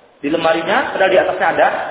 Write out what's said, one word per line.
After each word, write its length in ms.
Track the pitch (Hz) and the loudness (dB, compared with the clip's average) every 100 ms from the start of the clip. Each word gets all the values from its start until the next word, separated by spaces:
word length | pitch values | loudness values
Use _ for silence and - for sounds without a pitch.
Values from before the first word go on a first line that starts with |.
| _ _ | _ _
di 80 | 143 | -4
lemarinya, 640 | 160 160 165 165 233 - | -2 0 0 0 -2 -2
padahal 180 | 196 190 | 0 2
di 80 | 180 | 2
atasnya 280 | - - 185 147 | 0 0 -2 2
ada 100 | 180 - - | 0 0 -6